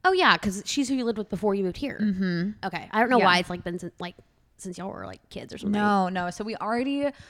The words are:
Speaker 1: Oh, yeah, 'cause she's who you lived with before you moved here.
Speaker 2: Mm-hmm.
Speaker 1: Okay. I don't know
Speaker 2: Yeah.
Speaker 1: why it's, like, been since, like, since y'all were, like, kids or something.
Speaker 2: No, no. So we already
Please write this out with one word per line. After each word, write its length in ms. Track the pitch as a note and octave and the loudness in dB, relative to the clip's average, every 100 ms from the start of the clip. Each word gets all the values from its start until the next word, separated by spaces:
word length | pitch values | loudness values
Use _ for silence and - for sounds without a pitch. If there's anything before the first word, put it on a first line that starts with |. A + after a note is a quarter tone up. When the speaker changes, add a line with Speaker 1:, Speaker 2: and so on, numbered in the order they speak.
| - | 4
Speaker 1:
Oh, 60 | |
yeah, 240 | F#4 C#4 E3+ | 6 6 4
'cause 260 | G#3 F#3+ - | 2 -4 -4
she's 220 | - B3+ | -2 0
who 60 | |
you 100 | C4+ | 0
lived 120 | A#3 G#3+ | 0 -2
with 120 | G#3 | -4
before 240 | F#3 G#3 | -2 0
you 100 | G3 | 0
moved 140 | F#3 F3+ | -2 -2
here. 200 | C#4 - | -6 -2
Speaker 2:
Mm-hmm. 480 | G#3+ F#3+ F#3 F3 F#3 G#3+ G3 | -2 0 0 0 -2 -4 -8
Speaker 1:
Okay. 220 | E3+ - | -8 -4
I 80 | G#3+ | 0
don't 80 | A#3+ | 4
know 100 | B3+ | 6
Speaker 2:
Yeah. 60 | |
Speaker 1:
why 140 | F#3 F3+ | 6 4
it's, 100 | F3+ | 2
like, 160 | F3+ | -6
been 140 | F3 F3 | -6 -8
since, 160 | E3+ _ | -10 _
like, 180 | F3 - _ _ _ _ | -10 -10 _ _ _ _
since 180 | F#3+ F3 | -14 -10
y'all 140 | F#3+ | -10
were, 140 | - F#2 | -10 -12
like, 200 | F#2+ _ | -14 _
kids 240 | - - | -14 -12
or 40 | - | -6
something. 220 | G3+ G#3 | -2 2
Speaker 2:
No, 300 | G#3 G3+ F#3 | 4 4 2
no. 180 | F#3 F3 | 0 -4
So 140 | - | -6
we 100 | G#3 G#3+ | -8 -6
already 520 | G3+ A#3+ C4 C#4 C#4+ C#4 | -2 -2 0 0 -2 -4